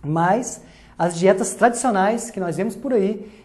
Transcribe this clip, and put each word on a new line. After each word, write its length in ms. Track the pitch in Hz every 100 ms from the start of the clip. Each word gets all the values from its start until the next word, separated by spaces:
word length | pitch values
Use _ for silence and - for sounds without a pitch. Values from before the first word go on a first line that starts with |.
Mas 600 | 147 165 170 226 247 - - - - -
as 200 | 170 165
dietas 360 | 185 - 226
tradicionais 760 | - 240 240 247 196 196 233 -
que 100 | 196
nós 160 | 175 156
vemos 180 | 214
por 180 | - 277
aí 380 | 240 190 214 - -